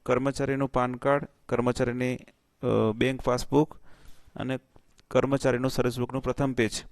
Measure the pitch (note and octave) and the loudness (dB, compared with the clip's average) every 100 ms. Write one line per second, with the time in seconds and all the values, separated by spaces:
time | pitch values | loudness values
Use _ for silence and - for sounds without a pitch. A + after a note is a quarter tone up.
0 | - B2 C#3 C3+ C#3 C3+ C3+ C3 B2 B2 | 0 0 0 -2 -2 -2 0 0 -2 0
1 | C#3 C#3+ D#3+ _ - A#2+ B2 B2 B2 B2 | 0 0 -2 _ -2 0 2 2 0 0
2 | B2+ B2 - _ _ _ B2 A2 A2 A2 | -2 -4 -10 _ _ _ 0 2 2 2
3 | B2 C3 C3 B2 - C#3 D#3 - - - | 0 0 -2 -2 2 2 2 -4 -20 -20
4 | - - - - B2 C3 - - _ - | -18 -20 -16 -8 -6 -6 -8 -20 _ -20
5 | _ C3 B2+ C#3 C3+ B2 B2+ - B2 B2 | _ 0 2 2 2 2 0 0 0 -2
6 | B2 C3 B2+ B2 C#3 B2 A2 - - | -4 -4 -4 -2 -2 2 0 -2 -12